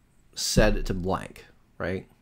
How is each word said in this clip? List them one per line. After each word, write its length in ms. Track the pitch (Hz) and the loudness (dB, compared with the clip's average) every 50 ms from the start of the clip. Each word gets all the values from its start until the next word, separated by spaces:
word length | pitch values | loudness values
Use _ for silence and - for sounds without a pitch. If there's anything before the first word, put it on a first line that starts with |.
| _ _ _ _ _ _ - | _ _ _ _ _ _ -10
set 420 | - - - - - 107 107 101 | -6 -4 0 4 4 6 6 4
it 100 | - - | 2 0
to 60 | - 98 | -2 -4
blank, 520 | 92 85 92 90 - - - - - - - - _ _ _ _ | -2 -2 -2 -2 -2 -4 -8 -16 -20 -20 -20 -20 _ _ _ _
right? 300 | - 90 85 95 92 - _ _ _ | -8 -6 -6 -6 -6 -8 _ _ _